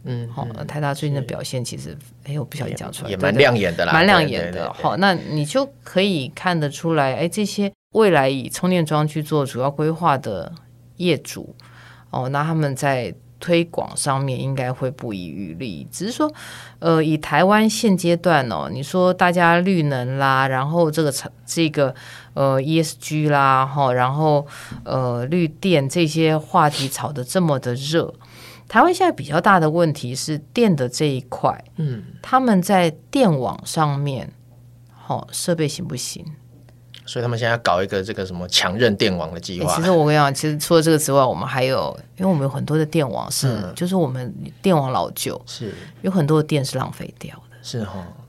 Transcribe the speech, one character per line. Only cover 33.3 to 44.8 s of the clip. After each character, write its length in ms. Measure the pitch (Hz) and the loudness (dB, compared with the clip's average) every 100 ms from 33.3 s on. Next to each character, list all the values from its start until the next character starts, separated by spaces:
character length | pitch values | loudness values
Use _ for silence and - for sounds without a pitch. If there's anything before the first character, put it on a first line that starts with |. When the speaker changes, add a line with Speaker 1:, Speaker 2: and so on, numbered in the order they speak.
| 147 | 4
Speaker 2:
网 180 | 113 - | -2 -6
上 340 | - - 151 139 | -6 -2 0 0
面， 320 | 143 127 - - - - - - - | -2 -4 -8 -16 -20 -20 -20 -20 -20
吼， 340 | - - 131 127 | -20 -8 -8 -6
设 220 | - - | -6 -2
备 120 | 165 151 | 0 -2
行 160 | - | -4
不 140 | - 131 | -8 -8
行？ 260 | - - 156 151 - - - - - - - | -10 -12 -14 -16 -20 -20 -20 -20 -20 -20 -10
Speaker 1:
所 120 | 123 | -6
以 20 | |
他 80 | 120 | -4
们 80 | 117 | -2
现 80 | |
在 60 | 117 | 0
要 80 | 117 | 0
搞 240 | - 87 | 2 0
一 40 | 98 | 0
个 120 | 101 | -2
这 140 | 95 | -4
个 100 | 104 | -6
什 80 | 95 | -6
么 140 | 87 87 | -8 -2
强 320 | - 92 98 | 0 0 2
韧 160 | 120 | 2
电 220 | 101 113 90 | 4 0 0
网 180 | 82 | -4
的 60 | 85 | -8
计 200 | - 92 | -10 -4
划。 80 | 165 | -2
Speaker 2:
欸， 40 | - | 0
其 60 | |
实 80 | 170 | 4
我 140 | 175 | 4
跟 100 | 147 | 4
你 20 | 151 | 4
讲， 160 | 143 | 2
其 160 | 131 151 | 0 -4
实 80 | 151 | -4
除 200 | - 170 | 2 4
了 60 | |
这 100 | 160 | 4
个 40 | 151 | 2
之 140 | - | 4
外， 140 | 139 | 4
我 100 | 127 | 2
们 100 | 85 | 0
还 200 | 131 127 | -4 -2
有， 340 | 131 123 73 - - - | 0 0 -2 -8 -18 -4
因 80 | |
为 60 | 190 | 0
我 20 | |
们 100 | 160 | 0
有 60 | 135 | 0
很 160 | 131 | -4
多 140 | 127 156 | -2 -2
的 80 | 151 | 0
电 220 | 165 135 | 0 -2
网 180 | 60 - | -4 -6
是， 200 | - 135 | -2 -2
Speaker 1:
嗯。 240 | 110 90 | -2 -8
Speaker 2:
就 100 | - | -6
是 120 | 180 190 | -2 0
我 100 | 147 | 0
们 260 | 127 127 165 143 - | -2 -8 -10 -14 -4
电 140 | 196 | 2
网 160 | 165 | 2